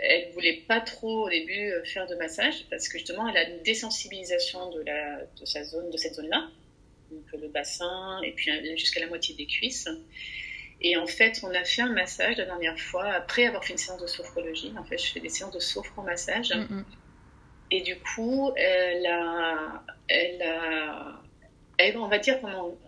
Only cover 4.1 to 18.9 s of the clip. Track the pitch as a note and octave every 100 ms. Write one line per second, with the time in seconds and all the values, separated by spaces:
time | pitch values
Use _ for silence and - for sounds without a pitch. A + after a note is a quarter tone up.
4.1 | F#3+ F3 F3 - F#3 F3+ D#3+ D3+ D3 D3
5.1 | C#3 C#3+ - - D3 D3 D#3+ F3 D#3+ E3
6.1 | D#3 D#3 G#3 - - - - - - -
7.1 | D#3 - D3 D3 D3 - - F3 F#3 F#3+
8.1 | F#3+ - - D#3 D3+ D#3 D#3+ - F3 E3
9.1 | E3+ - - - - A#3+ - - D#4+ -
10.1 | - - - - - - - F3 E3+ E3+
11.1 | - C4+ - F#3 F3+ F3+ - B3 G#3 F#3
12.1 | - F#3+ A#3 F3+ F3 E3 E3 - F3+ G3+
13.1 | F3+ F3+ - A#3+ F#3 - F3 F#3 F3+ F3
14.1 | - E3+ E3+ E3 D#3+ - - - E3+ -
15.1 | - E3 - F#3+ F3+ - G3+ - - F#3+
16.1 | F3 - A3 A#3+ - G#3+ G3 - - -
17.1 | - - - - - - F#3 F#3 F3+ -
18.1 | - A3+ C4+ C#4 - F3+ F#3 F3+